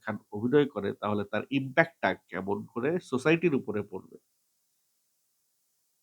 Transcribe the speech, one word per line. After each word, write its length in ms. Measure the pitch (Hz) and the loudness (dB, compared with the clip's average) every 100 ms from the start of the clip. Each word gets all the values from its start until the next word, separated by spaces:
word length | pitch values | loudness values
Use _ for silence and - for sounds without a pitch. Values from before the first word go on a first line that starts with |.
খান 160 | - 104 - | -8 -8 -8
অভিনয় 340 | 104 123 147 147 | -4 2 4 4
করে, 280 | 104 104 | 0 -4
তাহলে 300 | 107 104 104 101 | -2 -2 -2 -2
তার 120 | 104 - | -4 -2
ইম্প্যাক্টটা 640 | 139 135 131 160 - 98 | -4 0 2 0 0 -2
কেমন 520 | 90 _ 90 98 101 113 | -2 _ -6 -4 -4 -4
করে 340 | 117 131 175 | -4 -2 -2
সোসাইটির 560 | - 123 151 165 175 131 | -2 0 2 4 4 0
উপরে 280 | 110 101 | 0 -4
পড়বে? 340 | 101 92 - - _ _ _ _ _ _ _ _ _ _ _ _ _ _ _ _ _ _ | -6 -10 -14 -20 _ _ _ _ _ _ _ _ _ _ _ _ _ _ _ _ _ _